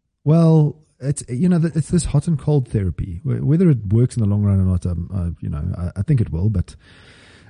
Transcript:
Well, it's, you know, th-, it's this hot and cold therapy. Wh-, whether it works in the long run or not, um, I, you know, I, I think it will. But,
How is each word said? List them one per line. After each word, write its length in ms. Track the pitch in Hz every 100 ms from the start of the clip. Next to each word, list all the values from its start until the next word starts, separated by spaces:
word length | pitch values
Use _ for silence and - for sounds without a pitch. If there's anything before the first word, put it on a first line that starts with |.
| _ _
Well, 580 | 143 165 165 160 151 - _ _
it's, 220 | 131 147 -
you 200 | 127 180
know, 100 | 180
th-, 140 | 160 160
it's 140 | -
this 140 | 180
hot 220 | - 143 170
and 100 | 151
cold 300 | - 147 123
therapy. 520 | 107 95 - - 87
Wh-, 200 | - 120
whether 260 | 131 160 185
it 80 | 127 101
works 240 | 113 127 -
in 60 |
the 60 | 104
long 140 | 104
run 180 | 101 98
or 40 |
not, 220 | 92 90 92
um, 240 | 85 85
I, 320 | 95 87 82
you 40 | 98
know, 120 | 78 87 90
I, 240 | 87 -
I 20 |
think 180 | 104 135
it 100 | 104
will. 180 | 78 104
But, 240 | 95 - - - - - - - - -